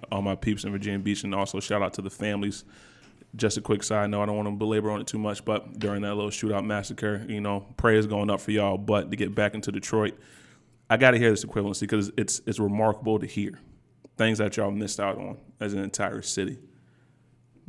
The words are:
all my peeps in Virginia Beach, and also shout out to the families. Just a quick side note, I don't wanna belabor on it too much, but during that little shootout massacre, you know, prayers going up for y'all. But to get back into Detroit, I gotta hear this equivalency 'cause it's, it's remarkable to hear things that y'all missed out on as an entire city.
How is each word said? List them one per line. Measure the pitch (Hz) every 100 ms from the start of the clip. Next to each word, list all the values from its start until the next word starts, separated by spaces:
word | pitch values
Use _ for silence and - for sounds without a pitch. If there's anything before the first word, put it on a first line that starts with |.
| -
all | 101
my | 101
peeps | 95 - 104
in | 101
Virginia | 101 101 98
Beach, | 98 101
and | 101
also | 98 98 95
shout | - 104
out | 95
to | -
the | 95
families. | - 104 104 101 - - - - - - - - 110
Just | 110 104
a |
quick | - 104
side | - 107 104
note, | 104
I | 104
don't | 104
wanna | 104
belabor | 104 107 107 107
on | 104
it | -
too | 107
much, | 107 101
but | - 107 - -
during | 104 101
that | 101 104
little | 104
shootout | - 107 101
massacre, | 104 104 98 113 107 104 110
you | 107
know, | 104 101 101 -
prayers | 117 107 107
going | 104 104
up | 101
for | -
y'all. | 107 101 95
But | 101 104 85
to | 101
get | 98 104
back | 104
into | 107 104
Detroit, | 101 - 113 107 - - - - - _ _ _
I | 117
gotta | 127 120
hear | 117
this | 104
equivalency | 107 107 101 98 101
'cause | 110 101 -
it's, | 104 - -
it's | 110
remarkable | 104 101 110 107 110 107
to | 104
hear | - 101 - - - _ _ - -
things | 113 110
that | 104 -
y'all | 101
missed | 101 107 -
out | 101 98
on | 98 107 - -
as | 104
an | 101
entire | 98 - 98 107
city. | - - 95 120 - - _ _ _ _ _ _ _ _